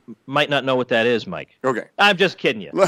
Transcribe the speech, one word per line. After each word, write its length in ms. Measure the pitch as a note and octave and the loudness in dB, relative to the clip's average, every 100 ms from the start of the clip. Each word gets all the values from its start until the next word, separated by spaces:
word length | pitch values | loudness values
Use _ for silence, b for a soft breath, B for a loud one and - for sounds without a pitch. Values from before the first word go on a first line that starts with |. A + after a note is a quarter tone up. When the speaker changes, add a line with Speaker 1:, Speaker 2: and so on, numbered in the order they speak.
| - A2 - | -20 -20 -6
Speaker 1:
might 220 | C#3+ D3 | -2 0
not 120 | C#3 C3 | 0 0
know 100 | B2+ | -2
what 120 | A#2+ | 0
that 180 | A2+ A#2+ | 0 2
is, 180 | A2+ F#2+ | 0 -4
Mike. 240 | D#2+ - _ | -12 -14 _
Speaker 2:
Okay. 220 | C3 A2 - - | -4 -4 -6 0
Speaker 1:
I'm 180 | G3+ F3+ | 2 2
just 220 | F#3+ - | 0 0
kidding 240 | D#3 A2 | -4 -4
you. 80 | D2+ E3+ | -4 0